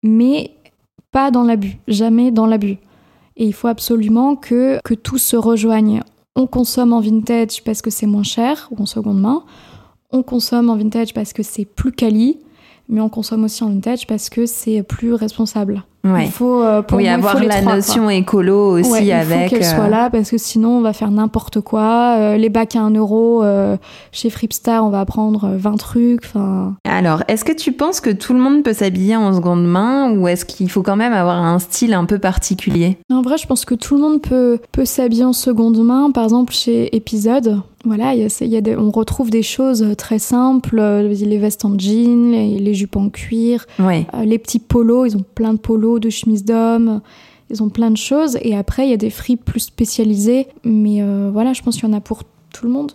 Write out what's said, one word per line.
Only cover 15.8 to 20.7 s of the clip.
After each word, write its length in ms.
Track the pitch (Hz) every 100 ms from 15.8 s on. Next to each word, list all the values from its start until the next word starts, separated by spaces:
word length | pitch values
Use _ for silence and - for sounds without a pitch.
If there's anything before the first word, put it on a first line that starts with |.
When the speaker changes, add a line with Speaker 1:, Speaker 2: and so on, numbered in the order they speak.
| - _
Speaker 2:
Ouais. 220 | 190 185 160
Speaker 1:
Il 40 |
faut, 320 | - 247 247
euh, 180 | 226 214
pour 160 | 208 190
Speaker 2:
Oui, 40 |
Speaker 1:
moi, 60 | 202
il 20 | 240
Speaker 2:
avoir 160 | 302
Speaker 1:
faut 40 | 302
les 80 | 214
Speaker 2:
la 60 | 208
Speaker 1:
trois, 80 |
quoi. 100 | 196
Speaker 2:
notion 340 | 202 202 240 220
écolo 720 | 196 185 208 185 202 202 175
aussi 100 | 208
Speaker 1:
Ouais, 160 | 226
il 80 | 208
Speaker 2:
avec, 380 | 170 160 170 180
Speaker 1:
faut 60 | 240
qu'elle 80 |
Speaker 2:
euh, 100 | 175 160
Speaker 1:
soit 120 | 160
là 220 | 220 240
parce 200 | 233 208
que 80 | 233
sinon 400 | - 226 226